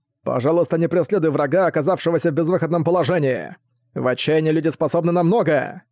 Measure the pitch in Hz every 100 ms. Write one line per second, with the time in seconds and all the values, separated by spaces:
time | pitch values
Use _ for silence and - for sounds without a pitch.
0 | _ _ - 123 127 170 165 165 165 180
1 | 160 202 156 143 143 170 175 156 147 180
2 | 170 170 170 147 160 180 151 170 156 180
3 | 135 180 139 120 78 - _ _ _ -
4 | 123 127 - 156 156 160 156 - 151 170
5 | 170 175 170 233 175 147 120 98 -